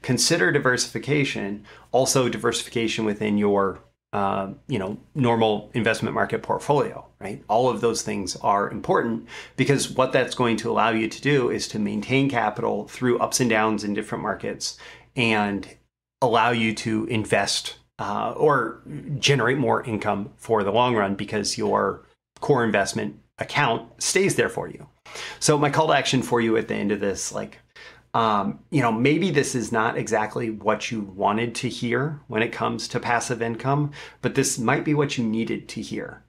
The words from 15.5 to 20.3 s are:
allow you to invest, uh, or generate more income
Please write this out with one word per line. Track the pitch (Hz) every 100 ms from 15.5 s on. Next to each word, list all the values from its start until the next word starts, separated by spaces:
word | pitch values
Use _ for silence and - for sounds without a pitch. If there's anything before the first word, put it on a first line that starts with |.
| 98 - - _ _ _ _
allow | 127 113 113
you | 120 113
to | 110 117 110 110
invest, | 117 101 - 101 - - - _ -
uh, | 101 104 110 123
or | 151 139 113 - - 147 143 139
generate | - 139 113 139
more | 113 113
income | 123 107 107 101 101